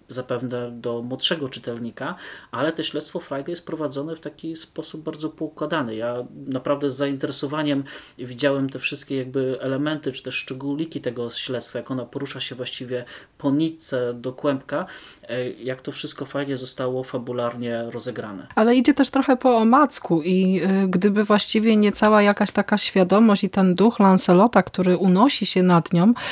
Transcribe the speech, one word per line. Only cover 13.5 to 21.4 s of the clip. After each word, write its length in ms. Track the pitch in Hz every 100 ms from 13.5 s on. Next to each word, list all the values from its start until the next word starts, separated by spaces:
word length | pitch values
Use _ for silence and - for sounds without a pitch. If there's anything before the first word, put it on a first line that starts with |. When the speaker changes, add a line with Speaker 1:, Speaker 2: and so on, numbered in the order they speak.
Speaker 1:
nitce 600 | 139 160 160 - 131 123
do 200 | 120 127
kłębka, 520 | 131 147 135 - 147 185 - - - -
e, 220 | 120 123
jak 300 | - 120 135
to 100 | -
wszystko 340 | 135 147 - 139
fajnie 320 | 139 139 131
zostało 460 | 127 - 127 127
fabularnie 800 | 131 127 120 123 120 120 120 117 117
rozegrane. 560 | 117 123 120 110 98 - -
Speaker 2:
Ale 200 | 226 254
idzie 180 | 247
też 160 | 285 262
trochę 280 | 285 269 254
po 200 | 262 233
omacku 640 | 220 262 277 - - 165
i, 400 | 160 185 185 190 170 190
y, 40 | 190
gdyby 360 | 180 202 202
właściwie 520 | 208 208